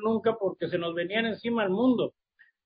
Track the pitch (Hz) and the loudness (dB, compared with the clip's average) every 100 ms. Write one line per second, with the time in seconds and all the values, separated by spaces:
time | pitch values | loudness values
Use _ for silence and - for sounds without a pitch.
0 | 214 220 226 220 190 - 165 175 170 170 | 0 2 0 0 -2 -2 -4 -2 -2 -4
1 | 175 214 226 196 233 233 196 196 254 226 | -2 -2 -2 -2 -2 0 0 2 4 2
2 | 143 - _ _ _ _ | 0 -6 _ _ _ _